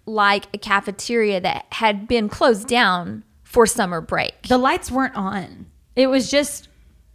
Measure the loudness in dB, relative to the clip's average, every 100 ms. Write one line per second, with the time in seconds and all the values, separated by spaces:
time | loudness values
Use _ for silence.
0 | -6 0 2 2 -2 -10 -2 -2 -2 -10
1 | -4 0 0 0 -2 -4 -8 0 0 0
2 | 0 0 0 2 2 2 0 2 2 0
3 | -4 -12 -16 _ -2 4 4 4 -2 -2
4 | -4 -4 -4 -6 0 2 2 0 -2 -2
5 | -2 -4 -6 -6 -10 -16 -20 _ _ 2
6 | 4 4 2 0 0 -6 -16 _ _ _
7 | _